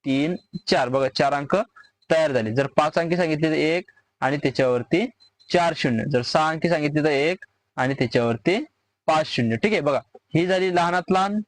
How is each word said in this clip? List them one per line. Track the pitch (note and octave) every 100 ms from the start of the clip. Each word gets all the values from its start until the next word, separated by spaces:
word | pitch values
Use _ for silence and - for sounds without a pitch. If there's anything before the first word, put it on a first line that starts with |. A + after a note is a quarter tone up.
तीन, | C#3+ C3+ D3+ F3+ _ - -
चार, | F3 B2
बघा | C3+ C3
चार | - C#3
अंक | C#3+ C#3+ F#3 A#3+ - - _ _
तयार | D#3+ D#3
झाले. | B2+ A2
जर | A#2+ - -
पाच | D3+ F3
अंकी | E3 F3
सांगितली | E3+ D3+ D#3+
तर |
एक | D3+ D3+ E3+ - _ _ _
आणि | C3+ C#3+
त्याच्यावरती | C#3+ C3 C3 B2 - E3+ B3 _ _ _ _
चार | F3 E3+ D#3+
शून्य, | D3 A2+ -
जर | E3
सहा | C3 D#3+ D#3
अंकी | D#3+ E3+
सांगितली | E3 D3 D3+
तर | D3+
एक | C#3 D3+ F#3 - _ _ -
आणि | C3
त्याच्यावरती | C3+ A#2+ B2+ A#2 A#2 - G3+ D4+ _ _ _ -
पाच | D#3 D#3
शून्य. | - A#2
ठीक | A2+ G#3+
आहे, | G#3
बघा | D3 C3 - - _
ही | D#3 F3+
झाली | F#3 F#3
लहानात | F3 E3+ F3+ F3
लहान | F#3 G3 G#3+